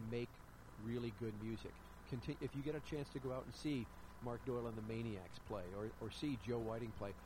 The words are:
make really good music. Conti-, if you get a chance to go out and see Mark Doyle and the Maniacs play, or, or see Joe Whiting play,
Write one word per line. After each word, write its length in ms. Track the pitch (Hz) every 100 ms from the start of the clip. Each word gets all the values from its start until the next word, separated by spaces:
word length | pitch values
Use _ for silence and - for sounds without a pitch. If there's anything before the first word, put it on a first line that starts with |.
| 110
make 180 | 120 120 - - - - -
really 280 | 110 120 120 107
good 120 | 117 104
music. 300 | 110 110 90 - - - -
Conti-, 260 | 123 - 147
if 140 | 139
you 80 | 139
get 120 | 143 151
a 40 | -
chance 140 | 151 143
to 80 | 143
go 140 | 131
out 120 | 127
and 100 | -
see 320 | - 151 135 113 - - -
Mark 200 | 123 120 -
Doyle 200 | 120 117
and 80 | 113
the 160 | 107
Maniacs 460 | 113 117 101 87 - -
play, 140 | 107 87 98
or, 140 | 110 -
or 100 | 113
see 280 | - 147 123 120
Joe 120 | 120
Whiting 340 | 113 113 113 -
play, 120 | 101 95